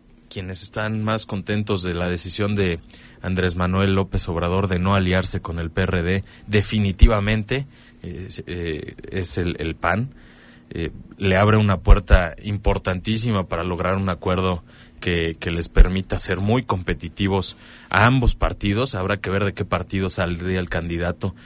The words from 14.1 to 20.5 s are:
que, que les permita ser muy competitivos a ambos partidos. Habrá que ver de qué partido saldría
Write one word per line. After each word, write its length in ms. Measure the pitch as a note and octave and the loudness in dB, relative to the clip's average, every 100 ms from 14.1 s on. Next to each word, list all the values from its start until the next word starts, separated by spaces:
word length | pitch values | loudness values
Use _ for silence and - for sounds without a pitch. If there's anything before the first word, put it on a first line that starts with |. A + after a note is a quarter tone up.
| E2+ F#2+ F2+ F#2 F2 - - - - | -2 -2 0 0 -2 -6 -20 -20 -8
que, 380 | - E2+ E2 D#2+ | -4 -2 -2 -4
que 120 | - | -4
les 180 | E2+ E2+ | -4 4
permita 480 | - F2+ F#2 F#2+ G2 | 8 8 6 -2 -4
ser 220 | - F#2 | -2 -2
muy 240 | G2+ B2 | 0 0
competitivos 920 | - F#2+ F2+ F2 E2+ - G2 G2 F2+ - - - - | 0 -4 -4 -6 -8 -4 -2 0 -2 -6 -16 -20 -2
a 160 | F#2 A2 | 4 4
ambos 300 | C3+ A#2 - | 6 4 2
partidos. 600 | E2 - G2+ G2+ F2+ F#2 | -2 -2 -2 -2 -2 -4
Habrá 220 | F#2 G2+ | -4 -4
que 120 | - | -2
ver 160 | F#2+ G2+ | -2 -2
de 80 | |
qué 100 | G2 | -2
partido 460 | G2+ F2+ E2+ F#2+ F#2+ | -4 -4 -4 -4 -2
saldría 500 | - F2 E2+ F2+ | -2 -2 -2 -4